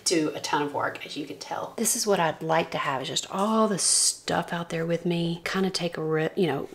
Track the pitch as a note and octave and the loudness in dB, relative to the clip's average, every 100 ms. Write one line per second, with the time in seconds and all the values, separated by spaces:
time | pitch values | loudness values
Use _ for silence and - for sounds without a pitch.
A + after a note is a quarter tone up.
0 | - E3 D3+ - - D3+ C#3+ C3+ A#2+ - | 0 2 2 -2 0 0 0 0 -2 -4
1 | - C#3+ D3+ - - - - - A3 A#3 | -10 -8 -8 -10 -8 -6 -6 -2 0 0
2 | A3 F#3+ E3 - D#3+ D#3+ F3 D3+ D3 C3 | 2 2 2 0 0 2 2 -2 -2 -2
3 | - C#3 - F#3+ G#3 A3 A3 F3+ - - | -2 -4 -4 -2 2 4 4 2 2 4
4 | - - - E3+ - E3+ E3+ E3 E3 E3+ | 2 0 -2 -2 0 -4 -4 -4 0 0
5 | F3 E3+ E3+ E3+ - F#3+ F#3+ - F3 E3+ | 2 2 0 -2 -2 0 0 0 -4 -2
6 | D#3 D#3 D#3+ - F3 C#3 - | 0 2 0 2 2 2 -4